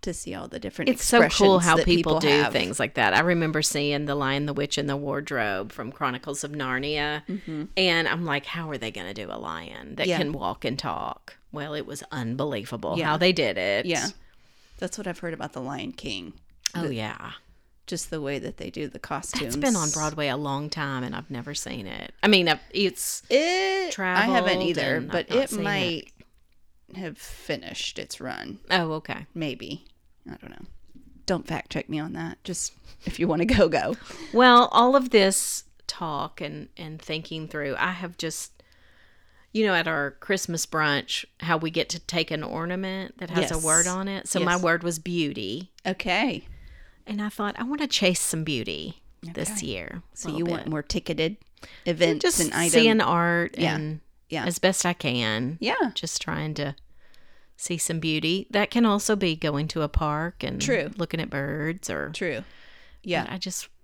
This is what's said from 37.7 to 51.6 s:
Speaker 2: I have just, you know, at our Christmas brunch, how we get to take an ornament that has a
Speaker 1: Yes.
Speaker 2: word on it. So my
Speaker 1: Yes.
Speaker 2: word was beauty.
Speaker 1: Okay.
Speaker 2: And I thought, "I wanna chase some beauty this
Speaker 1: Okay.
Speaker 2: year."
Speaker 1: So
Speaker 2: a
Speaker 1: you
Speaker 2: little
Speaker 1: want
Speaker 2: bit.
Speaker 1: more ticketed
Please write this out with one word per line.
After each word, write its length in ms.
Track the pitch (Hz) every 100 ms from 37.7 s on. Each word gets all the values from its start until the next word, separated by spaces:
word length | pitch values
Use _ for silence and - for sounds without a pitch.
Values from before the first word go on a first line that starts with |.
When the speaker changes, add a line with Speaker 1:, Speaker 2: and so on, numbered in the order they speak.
| 131
Speaker 2:
I 140 | 175
have 260 | 180 180 175
just, 340 | 165 151 - - - - - - - - - - -
you 140 | 214 214
know, 80 |
at 140 | 175 160
our 240 | 160 143 -
Christmas 460 | - 196 - 165 -
brunch, 600 | 160 151 139 - - - _
how 160 | 160 165
we 120 | 165
get 180 | 165 -
to 100 | 170
take 320 | - 175 160
an 120 | 156
ornament 760 | 151 - 165 185 190 190 185 -
that 100 | 175
has 200 | 170 165
a 40 | 165
Speaker 1:
Yes. 80 |
Speaker 2:
word 240 | 160 165 180
on 200 | 185 196
it. 200 | 196 -
So 120 | 190
my 140 | 170
Speaker 1:
Yes. 80 | 180
Speaker 2:
word 200 | 180 170
was 160 | 170 160
beauty. 720 | 165 175 151 139 98 120 185 - 196
Speaker 1:
Okay. 600 | 190 - 180 247 - - - - - - - -
Speaker 2:
And 160 | 208
I 80 | 208
thought, 260 | - 208 -
"I 40 |
wanna 240 | 240 294 294
chase 340 | - 196 180
some 220 | - 160
beauty 580 | 160 135 110 76 78 - - -
this 260 | 170 165 -
Speaker 1:
Okay. 140 | 214 -
Speaker 2:
year." 360 | 98 82 175 -
Speaker 1:
So 160 | - -
Speaker 2:
a 20 |
Speaker 1:
you 60 | 151
Speaker 2:
little 120 | 170
Speaker 1:
want 100 | 165 -
Speaker 2:
bit. 40 |
Speaker 1:
more 120 | 156
ticketed 540 | 147 - - 156 160 208 - _